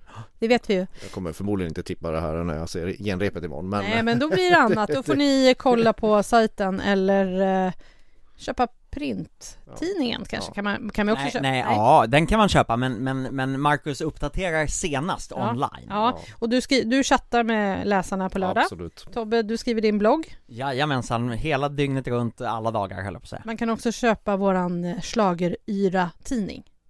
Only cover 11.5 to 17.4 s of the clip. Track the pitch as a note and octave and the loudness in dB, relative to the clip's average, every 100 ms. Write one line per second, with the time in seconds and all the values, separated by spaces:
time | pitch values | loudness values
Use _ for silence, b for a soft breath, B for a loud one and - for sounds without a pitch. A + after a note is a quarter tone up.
11.5 | C3 - A2 A2 D3+ A2+ C3+ E3 G#3+ G3+ | 0 0 2 6 6 6 4 4 4 4
12.5 | D#3 C3+ A#2 B2+ A2+ C3 C3+ C3 C3+ C3 | 4 4 2 0 -2 -4 -4 -4 -4 -4
13.5 | C3+ D3 D3 - C#3 D#3 - D3 E3 F#3 | 0 0 0 -2 -6 -6 -4 -6 -4 -2
14.5 | D#3+ D3+ - F#3 C#3 E3 D3+ - - G3+ | 0 -2 -2 -2 -2 -2 -4 -8 -4 -4
15.5 | A#3 C3 - - G3+ A3+ F3 B B A#3 | -2 -4 -6 -8 -2 0 -2 B B 0
16.5 | B3 - C4 A3 C4 C4 C4 - A#3+ | 0 2 2 2 2 4 2 2 0